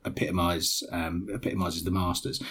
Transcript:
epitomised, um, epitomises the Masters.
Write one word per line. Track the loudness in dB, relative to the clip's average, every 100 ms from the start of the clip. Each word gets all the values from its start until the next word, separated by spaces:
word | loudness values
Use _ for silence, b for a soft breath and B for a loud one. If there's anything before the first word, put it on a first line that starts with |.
epitomised, | -6 0 0 2 2 2 0 -2 -2
um, | -2 -2 -2 -4
epitomises | -2 -2 0 0 0
the | 0
Masters. | 2 2 0 -2 -6 -4